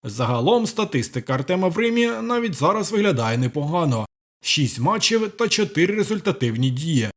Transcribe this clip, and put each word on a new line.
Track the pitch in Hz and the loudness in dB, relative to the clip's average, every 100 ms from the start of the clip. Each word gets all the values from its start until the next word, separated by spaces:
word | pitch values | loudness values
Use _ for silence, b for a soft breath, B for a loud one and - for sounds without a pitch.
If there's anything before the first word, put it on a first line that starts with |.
Загалом | 113 107 120 120 139 240 220 | -8 -2 0 2 2 2 2
статистика | - 208 139 113 127 - | -2 0 -2 -2 -6 -2
Артема | 131 135 180 190 | -4 0 0 0
в | 170 | 0
Римі | 233 233 233 | 0 2 0
навіть | 226 226 240 233 | -2 -2 -2 -2
зараз | 139 156 214 190 | 0 0 2 0
виглядає | 214 202 131 113 117 | 2 2 2 0 0
непогано. | 127 147 143 175 156 113 107 _ _ _ | 0 -2 -2 0 0 0 -4 _ _ _
Шість | - - 127 - | -4 0 0 0
матчів | 139 220 - 226 214 | 0 2 2 0 0
та | - 226 | -2 0
чотири | - 202 151 175 | 0 0 2 0
результативні | 214 202 214 196 - 120 117 131 | 2 0 0 -2 0 -2 0 0
дії. | 127 160 139 107 | 0 0 0 -2